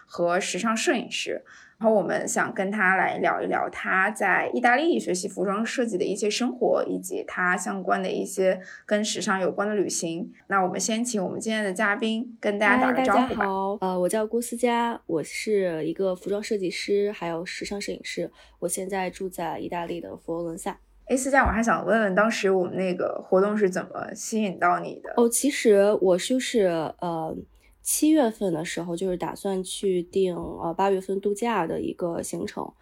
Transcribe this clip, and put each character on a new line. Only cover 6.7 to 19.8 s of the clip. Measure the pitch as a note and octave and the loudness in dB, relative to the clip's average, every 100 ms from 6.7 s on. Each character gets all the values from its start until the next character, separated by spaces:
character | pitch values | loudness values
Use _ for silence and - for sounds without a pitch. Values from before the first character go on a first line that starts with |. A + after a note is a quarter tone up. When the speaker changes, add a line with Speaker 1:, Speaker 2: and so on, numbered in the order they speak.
| C#3+ - | 2 0
Speaker 1:
以 | F#3 | -4
及 | F#3 - | -4 -8
他 | - - F3+ F#3 | -6 -2 0 0
相 | G#3 G3 | -2 -6
关 | F3+ G3 | 0 0
的 | F#3+ | 0
一 | - | -4
些 | G3 - F#3+ F#3 - - | -4 0 2 2 -4 -18
跟 | - G#3 | -2 0
时 | G#3+ - | 0 -2
尚 | G3 F#3+ | 0 2
有 | F3 | 2
关 | - G3+ | 0 0
的 | G#3 | 0
旅 | F3 | 0
行。 | - E3+ E3 - - - | -2 -4 -4 -8 -12 -2
那 | G3 | 2
我 | F#3 | 2
们 | F#3+ | 0
先 | F#3+ A3 | -2 -2
请 | A#3+ G#3+ | -2 -2
我 | F#3 | -2
们 | - | -4
今 | A3 | -4
天 | A3 | -2
的 | G#3 | -2
嘉 | F#3 G#3+ | 0 0
宾 | G3+ A3 A3 B3 - | 0 -2 -2 -6 -4
跟 | G#3+ G3+ | -4 2
大 | G#3 G#3 | 4 4
家 | |
打 | C4 | 4
个 | B3 C4 | 2 4
招 | |
呼 | - | 4
吧。 | B3+ | 4
Speaker 2:
嗨， | A#3 | 2
大 | |
家 | G3 | 0
好， | F#3+ G3 G#3 | 0 -2 -2
呃， | F#3 F#3 | -2 2
我 | F3+ | 2
叫 | A3 A3 | 2 0
郭 | A#3 | -2
思 | A#3+ A#3 | -2 0
佳， | A#3+ A#3 A#3 A#3 - | 2 2 0 -2 -4
我 | E3 | -2
是 | - - - G#3 F#3 D#3+ D#3 | -2 -6 0 2 2 0 -4
一 | |
个 | D#3+ F#3+ F3+ | -2 -2 -2
服 | - | -4
装 | G3+ | -4
设 | G#3+ G#3+ | -2 -2
计 | F#3 | -2
师， | - - G3+ G3+ | -4 0 0 0
还 | G#3 E3+ | -2 -4
有 | E3 F3+ | -4 -6
时 | - | -8
尚 | G#3 G3+ | -8 -6
摄 | G3+ | -6
影 | F#3 | -8
师， | - - E3+ - - _ | -8 -6 -8 -10 -20 _
我 | F3+ | -4
现 | F#3+ F#3+ | -4 -4
在 | G3 F#3 | -4 -4
住 | F3+ F#3+ | -4 -8
在 | F3+ E3 D3+ | -6 -6 -6
意 | E3 | -6
大 | F3 | -6